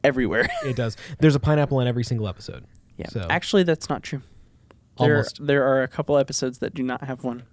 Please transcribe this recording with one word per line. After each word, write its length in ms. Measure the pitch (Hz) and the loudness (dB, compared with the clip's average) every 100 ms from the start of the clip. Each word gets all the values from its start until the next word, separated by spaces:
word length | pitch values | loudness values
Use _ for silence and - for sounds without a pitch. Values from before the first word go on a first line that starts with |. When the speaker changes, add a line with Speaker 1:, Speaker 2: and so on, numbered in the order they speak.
Speaker 1:
everywhere. 440 | 143 127 113 104 113 679 | 2 2 0 2 0 -2
<laughs> 80 | |
Speaker 2:
It 120 | 139 123 | -4 -2
does. 200 | 117 - - 151 | -4 -6 -16 2
There's 160 | 156 | 4
a 60 | 139 | 4
pineapple 400 | 151 151 143 135 | 2 2 2 2
in 60 | 123 | 0
every 160 | 120 | -2
single 240 | 117 117 104 | -2 -2 -4
episode. 360 | - - - - - _ - | -6 -12 -16 -18 -20 _ -14
Speaker 1:
Yeah. 120 | - | -10
Speaker 2:
So. 180 | 113 85 | -8 -2
Speaker 1:
Actually, 360 | 170 - 208 | -2 2 2
that's 240 | 175 156 - | 4 0 -2
not 120 | 143 | -6
true. 200 | - 135 - - - _ _ - _ - | -6 -10 -12 -20 -20 _ _ -20 _ 0
There, 180 | 131 147 | 4 4
Speaker 2:
Almost. 300 | - - 143 | 2 -4 0
Speaker 1:
there 180 | 143 | 2
are 180 | 135 135 | 4 2
a 60 | 127 | 0
couple 280 | - 147 143 | -4 0 2
episodes 420 | 131 127 131 127 | 2 -2 -4 -4
that 120 | 117 | -8
do 100 | - | -4
not 220 | 127 123 | -4 -4
have 180 | 135 127 | -8 -8
one. 180 | 127 120 120 | -6 -8 -14